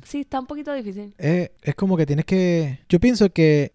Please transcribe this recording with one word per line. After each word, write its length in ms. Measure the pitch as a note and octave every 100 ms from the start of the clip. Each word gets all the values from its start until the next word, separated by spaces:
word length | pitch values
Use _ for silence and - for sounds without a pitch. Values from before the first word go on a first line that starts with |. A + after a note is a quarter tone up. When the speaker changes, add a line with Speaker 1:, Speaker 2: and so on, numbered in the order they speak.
Speaker 1:
Sí, 160 | - D4
está 180 | C#4 C4
un 80 | B3+
poquito 280 | D4 D4
difícil. 400 | C#4 G#3 F#3+ G#3 -
Speaker 2:
Eh, 360 | D3 F3+ - _
es 120 | D3
como 220 | - F#3+ F3
que 80 |
tienes 220 | D3 D3 -
que, 540 | F#3+ F3+ E3+ D3 C3 -
yo 100 | E3+
pienso 300 | A#3+ A#3+ G3+
que 400 | - D#3 D3 C#3